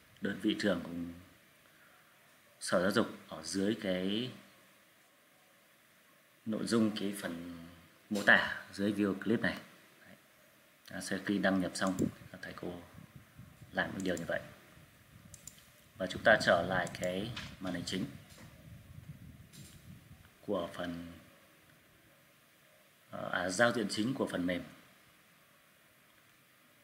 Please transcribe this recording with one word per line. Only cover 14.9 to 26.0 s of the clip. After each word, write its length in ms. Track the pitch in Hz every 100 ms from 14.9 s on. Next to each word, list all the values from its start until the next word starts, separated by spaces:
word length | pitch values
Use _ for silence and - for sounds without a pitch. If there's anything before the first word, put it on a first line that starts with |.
| - - - - - - - - - - -
Và 100 | 92
chúng 160 | -
ta 120 | 120 107
trở 200 | - 90 87
lại 200 | 92 87 -
cái 300 | 90 92 113 120 - -
màn 140 | 92
hình 100 | 87 82
chính 200 | 95 - - - - - - - - - - - - - - - - - - - - - - - -
của 300 | - 95 85
phần, 380 | - 87 85 85 87 - - - - - - - - - - - - - - - - - - -
ờ, 200 | - -
à, 160 | 92 90
giao 240 | 92 120
diện 140 | 123 98
chính 240 | - 110
của 140 | 135 98
phần 160 | 92 87
mềm. 160 | 87 - - - - - - - - - - _ _ - _